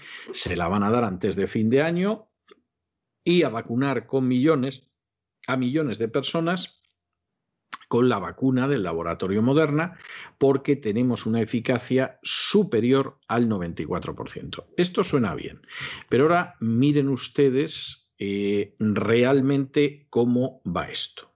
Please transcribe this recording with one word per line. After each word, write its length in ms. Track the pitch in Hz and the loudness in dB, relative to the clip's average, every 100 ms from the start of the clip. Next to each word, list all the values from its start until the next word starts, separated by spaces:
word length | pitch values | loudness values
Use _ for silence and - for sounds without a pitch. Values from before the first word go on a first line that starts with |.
| - - - | -16 -18 -12
se 240 | - 107 87 | -8 -4 -4
la 120 | 85 | -2
van 160 | 101 | 0
a 80 | 101 | 0
dar 120 | 120 | 0
antes 320 | 113 90 107 92 | 0 -2 -2 -2
de 120 | 98 | -2
fin 240 | 117 110 | -2 0
de 100 | 135 | 2
año 460 | 160 175 196 220 - _ _ _ _ _ _ _ _ _ | 0 -2 -2 -4 -10 _ _ _ _ _ _ _ _ _
y 180 | - 175 | 2 2
a 80 | 143 | 2
vacunar 560 | 110 - 120 139 123 120 | -2 -4 -2 0 -2 -2
con 220 | 139 127 | -2 2
millones, 560 | 127 151 151 135 - _ _ _ _ _ _ - | 2 4 2 0 -6 _ _ _ _ _ _ -4
a 100 | 131 | -2
millones 400 | 123 151 147 98 | 0 0 -2 -2
de 100 | 113 | -2
personas 720 | 139 131 170 165 180 - _ _ _ _ _ _ _ _ _ _ - - | -2 -2 -2 -2 -2 -6 _ _ _ _ _ _ _ _ _ _ -16 -2
con 200 | 120 127 | 2 2
la 120 | 104 | 2
vacuna 480 | 85 85 135 131 135 | -4 -2 0 2 0
del 160 | 135 | 0
laboratorio 580 | 90 82 82 82 95 101 | -2 -4 -4 -4 -2 0
Moderna, 560 | 117 143 151 147 180 - - - - - | 2 4 2 0 -4 -8 -18 -18 -18 0
porque 380 | 139 135 143 143 | 2 4 2 0
tenemos 500 | 113 107 127 117 110 | 0 0 0 0 -2
una 160 | 117 | -2
eficacia 800 | 107 120 117 123 - 127 131 - | 0 -2 0 -2 0 0 0 -4
superior 1000 | - - - 202 202 110 120 135 135 - - | -6 -4 2 2 4 2 4 2 2 -6 -4
al 220 | 117 117 | 0 2
noventa 320 | 101 85 85 | 0 -4 -6
y 40 | 76 | -4
cuatro 300 | 87 - - | -4 -4 -8
por 140 | 135 | -10
ciento. 380 | - 139 - - - | -12 -12 -12 -6 -2
Esto 260 | 180 220 | -2 -2
suena 300 | 190 143 104 | 0 0 0
bien, 280 | 80 - - - - - - - | -4 -10 -14 -18 -14 -12 -14 0
pero 180 | 117 151 | 4 4
ahora 300 | 175 - - | 4 0 -4
miren 500 | 113 117 143 147 139 | 0 2 4 4 2
ustedes, 960 | 131 - - 139 127 156 - - - _ - | -2 -2 2 4 4 -2 -6 -12 -14 _ -8
eh, 560 | 101 101 101 101 101 - | -4 -2 0 0 -2 -2
realmente 1300 | 107 98 95 117 123 139 131 139 135 151 143 147 _ | -2 0 2 4 4 4 2 0 0 0 0 -2 _
cómo 500 | 120 120 123 127 - | 0 2 2 0 -4
va 220 | - - - | -6 -6 -6
esto. 400 | - - - - | -6 -8 -12 -20